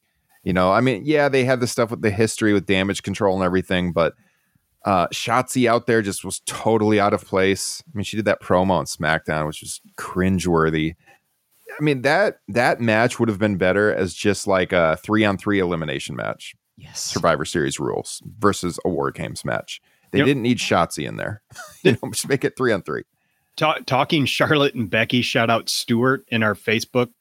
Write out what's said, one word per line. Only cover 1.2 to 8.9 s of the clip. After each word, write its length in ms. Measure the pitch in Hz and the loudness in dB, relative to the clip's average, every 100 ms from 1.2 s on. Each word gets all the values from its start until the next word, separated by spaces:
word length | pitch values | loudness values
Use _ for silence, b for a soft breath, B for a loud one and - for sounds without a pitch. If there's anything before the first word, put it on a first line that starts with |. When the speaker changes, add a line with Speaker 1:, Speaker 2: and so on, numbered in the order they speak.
| 143 | 2
Speaker 1:
they 160 | 135 | 2
had 160 | 127 127 | 2 0
the 60 | 120 | -2
stuff 240 | - 113 | -2 -2
with 100 | 120 | 0
the 80 | 110 | -2
history 420 | 98 113 - 110 | 2 0 2 2
with 100 | 101 85 | 2 2
damage 360 | 95 98 98 | 0 0 -2
control 320 | - 95 104 95 | -6 0 0 2
and 80 | |
everything, 480 | 90 92 - 92 90 | 2 0 0 -2 0
but, 220 | 85 78 - _ _ _ _ _ _ | 2 0 -2 _ _ _ _ _ _
uh, 240 | - 92 82 | 0 2 2
Shotzi 600 | - - 120 127 131 117 | -2 -2 0 0 0 2
out 180 | 117 120 | 2 2
there 140 | 113 | 0
just 220 | 101 92 | 0 -4
was 160 | 95 - - | -8 -10 -10
totally 520 | - 110 110 107 107 | -4 0 2 4 4
out 140 | 101 | 2
of 120 | 104 | 0
place. 580 | - 95 95 95 - - - | -2 0 2 0 -4 -10 -12
I 120 | 104 | -10
mean, 60 | |
she 120 | 98 104 | -8 -4
did 80 | |
that 160 | 104 - | -2 -2
promo 300 | - 90 95 | 2 2 4
on 160 | 87 | 0
SmackDown, 600 | 71 | -2